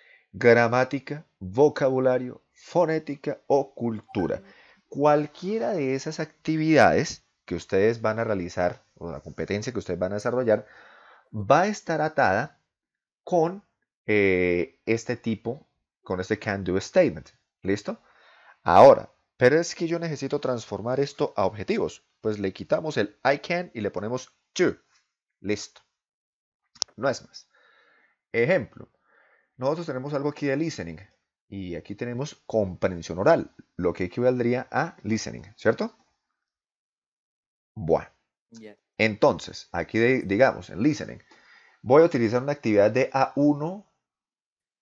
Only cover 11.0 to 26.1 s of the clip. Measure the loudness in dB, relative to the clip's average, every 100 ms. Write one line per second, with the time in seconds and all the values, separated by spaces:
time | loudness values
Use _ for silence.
11 | -20 -20 _ -6 2 2 2 -4 -6 -4
12 | -2 0 2 2 -2 _ _ _ _ _
13 | _ _ -4 0 0 -4 -16 _ _ _
14 | 0 2 4 4 2 0 -2 _ -4 -2
15 | -2 -6 -6 -6 -6 -10 _ _ _ _
16 | -8 -6 -4 -4 -4 -6 -2 -4 0 2
17 | 2 0 -12 _ _ _ -4 -4 -4 -12
18 | _ _ _ _ _ _ 4 10 10 10
19 | 4 _ _ 2 4 4 0 -6 -6 -4
20 | -6 -6 -6 -4 -4 -6 -6 -8 -4 -2
21 | -2 -2 -4 0 -2 -2 -4 -2 -4 -8
22 | _ _ -6 -4 -4 -6 -4 -2 -2 -4
23 | -4 -2 -2 -2 -2 -6 -6 -8 -6 -6
24 | -6 -8 -10 _ _ 0 0 0 _ _
25 | _ _ _ _ -6 -6 -6 _ _ _
26 | _